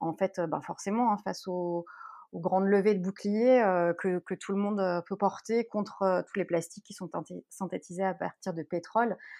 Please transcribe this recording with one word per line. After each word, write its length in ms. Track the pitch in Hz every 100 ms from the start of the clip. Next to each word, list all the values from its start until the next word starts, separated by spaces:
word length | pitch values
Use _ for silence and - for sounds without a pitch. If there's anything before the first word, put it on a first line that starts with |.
En 120 | 170
fait, 260 | - 190 185
euh, 80 | 170
ben 140 | 151
forcément, 520 | - 175 196 220 240
hein, 40 | 202
face 240 | 196 185 -
au, 380 | 180 175 170 170 - - - -
aux 80 | 185
grandes 260 | 175 185 196
levées 280 | 202 196
de 80 | 196
boucliers, 600 | 180 190 202 208 240 254
euh, 320 | 214 180 175
que, 240 | 170 196 180
que 160 | -
tout 180 | 180 -
le 60 | 196
monde, 220 | 202 208
euh, 200 | 190 175 170
peut 80 | 196
porter 480 | 196 - - 233 233
contre, 360 | 208 202 -
euh, 200 | 190 180
tous 160 | 180 202
les 60 |
plastiques 400 | 170 170 160 -
qui 80 | -
sont 160 | 202 175
synthé-, 360 | 170 156 180 -
synthétisés 560 | - 180 180 - 180
à 100 | 190
partir 380 | 180 180 - 190
de 100 | 165
pétrole. 540 | 151 175 - 220 233 180 - -